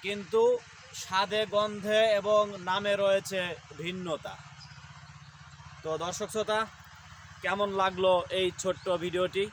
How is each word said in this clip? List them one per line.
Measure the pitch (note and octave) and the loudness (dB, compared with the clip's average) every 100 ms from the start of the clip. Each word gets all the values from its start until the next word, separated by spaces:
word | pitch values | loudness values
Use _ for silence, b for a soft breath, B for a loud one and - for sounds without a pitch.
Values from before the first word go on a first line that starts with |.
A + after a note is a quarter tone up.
কিন্তু | F#3+ G#3 F#3 A3 A#3+ B3 - - - | -6 -8 0 2 4 2 -4 -20 -18
স্বাদে, | - - F#3+ G3+ G#3 G#3+ | -14 -2 0 0 0 0
গন্ধে | G#3 G#3+ G#3 G3 G#3+ A3 G#3 | 0 0 -2 0 4 4 4
এবং | G3 G#3+ G#3 G3+ F3+ | 4 4 4 -2 -2
নামে | F#3+ G3+ G3+ | -2 0 2
রয়েছে | G3 G3 - F#3+ F3 D#3 - C#3+ | 4 2 0 -4 -4 -6 -12 -10
ভিন্নতা। | E3 F#3 F3 D3+ - - - - - - - - - - - - - - - - | -8 -6 -6 -6 -8 -16 -18 -20 -20 -20 -20 -20 -20 -20 -20 -20 -20 -20 -20 -14
তো | D#3 D#3+ | -6 -4
দর্শক | E3+ F3+ G#3 | -4 -6 -6
শ্রোতা, | A3 G#3 G#3+ A3 - - - - - - - | -4 0 0 -2 -8 -20 -20 -20 -20 -20 -8
কেমন | F3+ F#3+ G3+ F#3+ | -4 0 0 2
লাগলো | F#3+ F#3 F#3+ F3+ E3+ | 0 2 4 4 2
এই | F3+ F#3 F3 | 0 0 -2
ছোট্ট | F#3 F3+ - | -4 -4 -2
ভিডিওটি? | F3 F3 F3 F3+ F#3+ G#3 | -2 -2 -2 -2 -2 -4